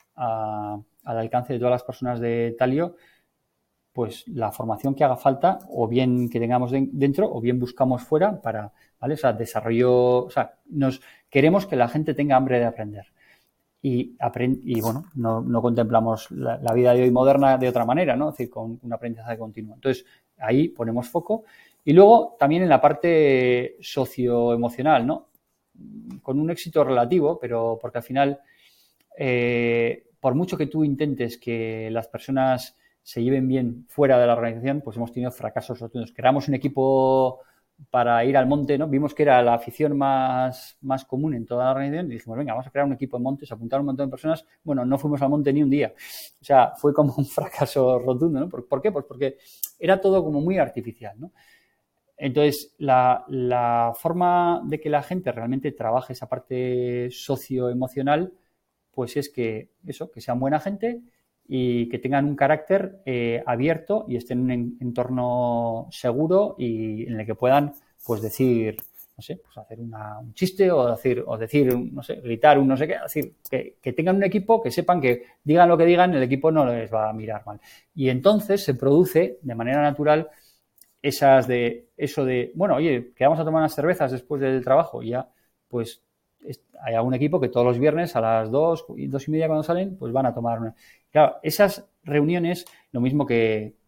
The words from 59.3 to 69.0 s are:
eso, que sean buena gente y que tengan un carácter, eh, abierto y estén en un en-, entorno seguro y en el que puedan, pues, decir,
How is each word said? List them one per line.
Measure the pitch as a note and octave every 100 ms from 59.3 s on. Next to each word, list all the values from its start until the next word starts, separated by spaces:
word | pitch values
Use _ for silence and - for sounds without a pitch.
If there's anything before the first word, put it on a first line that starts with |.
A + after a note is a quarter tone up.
| - A#2 A2 - _ D#3+
eso, | - D#3+
que | -
sean | A#2+ B2
buena | C3+ D3+
gente | G3 G3+ A3+ A#3+ - _ _ _ -
y | C3 B2 A#2+ A#2
que | A#2+
tengan | B2+ C#3 C#3+
un | C#3
carácter, | C#3 D#3 - F#3+ F#3+ - -
eh, | B2 A#2 A#2 -
abierto | B2 C#3+ D#3+ - G#3 -
y | A#2+
estén | B2 B2
en | B2+
un |
en-, | B2 A#2+ -
entorno | B2+ A#2+ A#2+ B2+ B2 B2 B2 A#2 A#2 A2+ -
seguro | - B2 A#2+ D#3+ F#3 G#3 -
y | B2 A2+ A2 G#2+ A#2
en | A2
el | G#2+
que | A2
puedan, | B2 C#3 D3 - _ _ -
pues, | A2
decir, | G#2+ - C3 A#2+ A2 G#2 - _